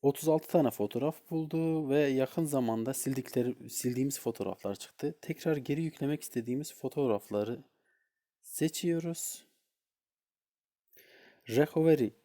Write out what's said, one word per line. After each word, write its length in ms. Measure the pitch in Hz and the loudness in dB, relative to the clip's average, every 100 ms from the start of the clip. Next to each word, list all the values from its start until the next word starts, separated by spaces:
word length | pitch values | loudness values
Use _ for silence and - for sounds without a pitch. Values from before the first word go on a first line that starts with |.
Otuz 260 | 139 139 156 | 2 2 2
altı 200 | 160 - | 2 4
tane 220 | 180 139 | 4 4
fotoğraf 600 | - 104 120 139 160 - | 2 -2 0 -2 -4 -6
buldu 580 | 165 156 165 165 160 147 | -4 -2 -2 0 0 2
ve 100 | 139 | 2
yakın 460 | 143 131 131 - | 4 2 0 0
zamanda 500 | 160 143 120 113 113 | 0 2 2 0 -2
sildikleri, 760 | 135 - 135 127 - 123 - - | -2 -2 -4 -2 0 0 -2 -8
sildiğimiz 500 | - 123 123 139 139 | -4 -2 0 -2 -2
fotoğraflar 540 | - 113 98 95 98 98 | -4 -4 -6 -6 -6 -8
çıktı. 420 | - _ 147 147 | -10 _ -6 -6
Tekrar 360 | - 160 170 151 | -8 -4 -2 -2
geri 260 | 123 143 | 0 -2
yüklemek 400 | 165 - 139 147 | -2 -2 -2 -2
istediğimiz 520 | - - 117 127 151 | -4 -6 -2 -4 -4
fotoğrafları 920 | - 135 - 139 104 - 104 107 123 - _ _ _ _ _ _ _ | -8 -8 -2 2 2 0 -2 -2 -4 -12 _ _ _ _ _ _ _
seçiyoruz. 1040 | - - 156 - 180 170 165 170 - - - _ _ _ _ _ _ _ _ _ _ _ _ _ _ _ - - - _ - | -14 -2 -2 0 -2 0 -2 -6 -8 -10 -16 _ _ _ _ _ _ _ _ _ _ _ _ _ _ _ -20 -20 -20 _ -2
Recovery 600 | 110 147 - 160 156 110 - | 2 4 4 6 6 4 -2